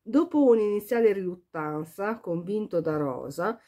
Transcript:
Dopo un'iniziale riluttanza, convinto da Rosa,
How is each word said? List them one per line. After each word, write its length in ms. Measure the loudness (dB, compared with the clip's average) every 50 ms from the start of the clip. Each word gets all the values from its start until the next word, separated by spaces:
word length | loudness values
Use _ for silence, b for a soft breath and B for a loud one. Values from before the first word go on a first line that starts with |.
Dopo 440 | _ 2 2 2 2 2 2 4 6
un'iniziale 680 | 6 6 6 4 0 0 -2 -2 -2 0 4 4 4
riluttanza, 1040 | 4 2 -2 -6 -6 -8 _ _ _ -6 -6 -4 -4 -6 -6 -8 -8 -6 -6 -6 -6 -6
convinto 640 | -6 -6 -6 -6 -4 -4 -4 -6 -4 -2 -2 -2
da 160 | 0 0 -2 -2
Rosa, 600 | -2 -2 -4 -6 -10 -10 -8 -4 -4 -4 -4 b b